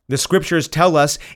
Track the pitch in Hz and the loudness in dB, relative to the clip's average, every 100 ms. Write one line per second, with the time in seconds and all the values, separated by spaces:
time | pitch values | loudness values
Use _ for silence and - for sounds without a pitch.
0 | - 131 - - - 170 - 156 180 156 | -8 -6 0 -2 0 -2 -2 2 2 4
1 | 147 - - | 0 -2 -12